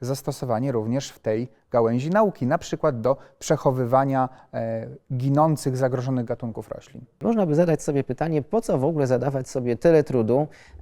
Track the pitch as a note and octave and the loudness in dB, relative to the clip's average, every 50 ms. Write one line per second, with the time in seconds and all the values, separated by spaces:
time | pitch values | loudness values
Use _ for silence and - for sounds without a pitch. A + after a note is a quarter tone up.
0 | A#2+ B2 C#3 C3+ - - C3+ - C#3+ B2+ A2+ A2 C3 C#3 B2 A2+ G#2+ A2+ A#2+ C#3 | -6 -6 -6 -6 -6 -8 -8 -6 -4 -2 -2 -2 0 0 -2 -2 -2 -2 -2 -4
1 | - - - - - A2+ A2 A2 B2+ - _ _ _ _ - A#2+ A#2 A2+ A#2 B2 | -4 -6 -12 -8 -4 -2 -2 -2 -2 -6 _ _ _ _ 0 2 2 2 2 0
2 | C3+ D#3+ F#3 G#3 A3 G3+ - - - B2 D#3 E3+ - - E3+ - - D#3 C3 A#2 | 0 0 2 2 2 2 0 -2 -2 -2 -2 -2 -2 -4 -4 -2 0 0 0 0
3 | A2 B2 C#3 - - - _ - - - D#3+ C#3+ - D3 B2+ B2+ B2+ A#2 B2+ C3 | 0 0 0 0 -4 -16 _ -8 -2 -2 0 2 2 2 2 2 2 2 4 4
4 | C#3 C#3 C3+ C3 B2+ B2 - - - _ - A#2+ A#2 A2+ A2+ A2+ A2+ A#2+ C3+ - | 4 4 2 0 0 -2 -4 -10 -20 _ -8 -8 -6 -6 -6 -6 -8 -10 -14 -16
5 | _ - C3+ B2 B2+ C#3 C#3 D3 D#3 D#3+ D3+ - - C#3 B2+ B2+ C3+ B2+ B2+ B2 | _ -8 -4 -2 0 0 2 4 4 4 2 0 -2 -2 -2 0 0 0 0 -2
6 | B2 C3 C3 B2+ A#2 A2+ B2 - - A2+ A2 A#2 A2 - - - - - - A#2 | -2 -2 -2 -2 -2 -4 -6 -6 -6 -8 -8 -10 -12 -12 -12 -14 -16 -18 -20 -20
7 | B2 - _ - - G#3+ A#3 A3 F#3+ D#3+ D3 D#3 F3 E3+ D#3 C#3+ - - D3 C#3 | -20 -20 _ -4 -2 0 0 2 2 2 4 4 4 4 2 0 0 -2 -2 0
8 | C3+ - B2+ - D3+ E3 D#3+ D3+ B2+ - - A3+ - - F#3 C3+ B2+ D#3 E3+ D3+ | -2 -2 -4 -4 -2 -2 -2 -2 -2 -2 -2 -2 -2 0 0 0 0 0 0 0
9 | C#3 B2 B2+ A#2+ B2+ C#3+ C#3 C3+ B2+ - - C3+ A#2+ A#2+ A#2 - - E3+ E3 D3+ | 0 2 2 0 0 0 -2 -4 -4 -6 -6 -4 -2 -2 -2 2 4 4 6 6
10 | C#3+ - C3+ B2 A2+ G#2+ A#2+ C#3 D3+ D3+ - - - - - - | 4 2 2 0 2 2 2 2 0 -2 -6 -14 -20 -20 -16 -8